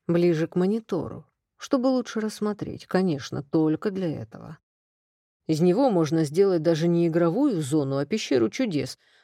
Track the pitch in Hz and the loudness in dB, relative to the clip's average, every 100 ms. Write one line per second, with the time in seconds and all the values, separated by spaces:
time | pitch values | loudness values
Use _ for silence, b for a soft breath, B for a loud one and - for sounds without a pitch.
0 | - 170 175 156 165 180 185 226 - 170 | -2 2 4 2 0 0 0 -2 -4 -6
1 | - 113 - _ _ - - 269 254 254 | -6 -12 -20 _ _ -14 -2 0 2 0
2 | 247 226 214 - 208 208 - - - 185 | -2 -4 -6 -4 -6 -4 -8 -12 -4 0
3 | 190 139 - - 139 165 156 156 214 190 | 0 -2 -6 -10 -2 2 2 0 -4 -4
4 | 180 127 110 - - 160 _ _ _ _ | -6 -6 -10 -16 -18 -20 _ _ _ _
5 | _ _ _ _ - 156 180 190 277 185 | _ _ _ _ -4 2 4 4 4 2
6 | 151 160 151 160 196 175 160 156 175 170 | 2 0 0 2 2 4 2 2 2 2
7 | 170 165 170 190 294 180 131 156 135 135 | 2 2 2 2 0 0 0 0 0 -2
8 | 143 220 - 127 - - 247 147 127 - | -2 -4 0 2 2 0 -2 -2 -4 -10
9 | b b | b b